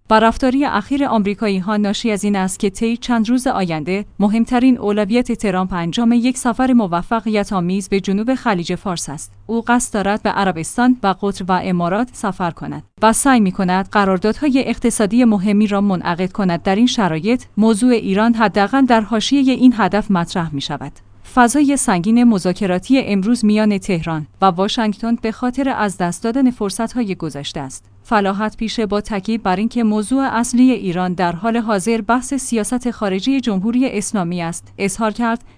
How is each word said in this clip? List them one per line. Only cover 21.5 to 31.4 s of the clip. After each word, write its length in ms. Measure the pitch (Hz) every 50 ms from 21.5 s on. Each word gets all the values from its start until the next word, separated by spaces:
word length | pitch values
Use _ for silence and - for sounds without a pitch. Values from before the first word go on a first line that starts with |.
| - 294 294 269 285
سنگین 460 | 262 - - 202 175 165 214 226 240 247
مذاکراتی 760 | 240 220 185 - 185 180 - 214 185 180 185 - - 262 269
امروز 460 | - - 202 196 185 220 247 233 214
میان 320 | 208 208 214 214 214 208
تهران 500 | 190 196 - 190 165 156 170 160 156 151 - _ -
و 40 | 190
واشنگتن 680 | 196 175 175 190 202 - 254 226 214 202 - - 226 233
به 160 | 233 - 220
خاطر 380 | 214 - - 247 247 262 277 269
از 280 | 254 - 214 202 180
دست 260 | - 180 175 175 - -
دادن 280 | 226 233 277 269 254
فرصت‌های 640 | 240 - 208 196 190 - 226 220 - 247 233 196 180
گذشته 440 | 143 170 156 127 143 139 - - 160
است. 260 | 139 131 - - - _ - - _
فلاحت 540 | - 240 208 202 190 202 196 220 214 -
پیشه 280 | - 226 214 - - 220
با 160 | 196 202 208
تاکید 420 | 208 - 220 196 185 - 226 226 220
بر 120 | 202 180
اینکه 280 | 185 214 226 - 240 233
موضوع 400 | 214 208 214 214 - 262 269 269
اصلی 480 | 269 - 226 233 233 - 240 254 262
ایران 420 | 247 - 196 185 170 180 180 180 180
در 180 | 160 185 175
حال 260 | 170 165